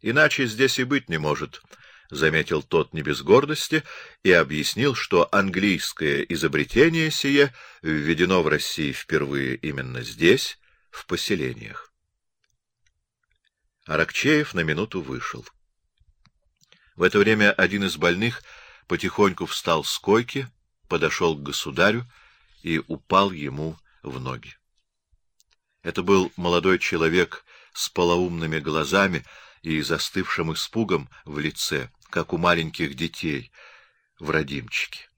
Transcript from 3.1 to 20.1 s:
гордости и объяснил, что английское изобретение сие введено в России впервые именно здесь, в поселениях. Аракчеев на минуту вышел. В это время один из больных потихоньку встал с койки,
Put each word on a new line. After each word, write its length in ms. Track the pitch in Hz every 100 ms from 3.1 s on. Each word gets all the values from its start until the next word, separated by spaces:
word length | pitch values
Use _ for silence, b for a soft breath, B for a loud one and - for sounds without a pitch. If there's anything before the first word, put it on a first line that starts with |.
| 71
гордости 600 | 69 117 143 151 - 160 B B B B
и 80 | 95
объяснил, 640 | 87 73 76 71 - 139
что 340 | 127 - 90 82
английское 880 | 101 98 92 101 87 - - 78 69 -
изобретение 840 | 82 78 73 71 107 160 165 156
сие 440 | - 139 143 143 B B B
введено 600 | 80 78 73 80 87 92
в 60 | 76
России 440 | 73 - - 73
впервые 640 | 65 - 76 71 69 67 65
именно 460 | 76 69 64 62
здесь, 560 | 60 55 87 120 - - _ _ _
в 160 | - -
поселениях. 880 | 92 - 95 65 62 53 - - _ _ _ _ _ _ _ _ _ _ _ _ _ _ _ _ _ _ _ -
Аракчеев 680 | 78 82 - 135 151 147
на 60 | 92
минуту 400 | 80 78 110 95
вышел. 460 | 69 64 - 62 - _ _ _ _ _ _ _ _ _ _ _ _ b b -
В 60 |
это 160 | 92 104
время 340 | 101 110 104
один 320 | 95 92 101
из 120 | 98 78
больных 460 | 87 87 117 117 B B B B _
потихоньку 580 | 87 92 - 101 87 85
встал 380 | - - 82
с 140 | 73 -
койки, 500 | -